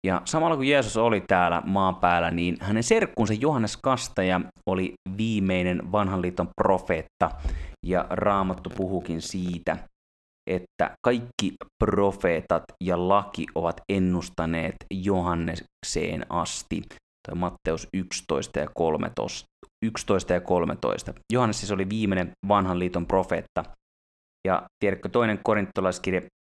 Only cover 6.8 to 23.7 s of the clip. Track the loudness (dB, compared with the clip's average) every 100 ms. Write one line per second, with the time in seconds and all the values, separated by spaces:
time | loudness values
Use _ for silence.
6.8 | 2 -4 -4 _ -2 0 -4 -4 -8 -10
7.8 | -2 0 0 0 2 2 0 -2 -8 -6
8.8 | -4 -4 -4 -8 -6 -6 -4 -4 -4 -6
9.8 | -8 _ _ _ _ _ -6 -4 -6 -4
10.8 | -4 0 0 0 -4 -4 -6 -6 -20 _
11.8 | 2 4 2 2 0 0 0 -2 -2 -8
12.8 | -2 0 4 2 2 -10 -6 -2 -2 -4
13.8 | -2 2 2 0 -2 -4 -2 -2 -4 -8
14.8 | -10 -4 0 0 2 0 -2 -6 -12 _
15.8 | -6 -4 -2 -4 -4 -4 -4 -6 -6 -8
16.8 | -8 -20 _ _ -10 -4 -4 -4 -4 -4
17.8 | -4 -6 -4 -8 -4 -4 -2 -4 -4 0
18.8 | 0 0 -2 -4 -6 -8 -16 _ -20 _
19.8 | -4 -4 0 0 2 -2 2 2 2 -2
20.8 | -2 -2 -6 -14 _ 2 2 0 -2 -2
21.8 | -2 0 0 0 -2 -6 2 4 4 0
22.8 | 0 -2 2 2 2 -4 -2 -6 -6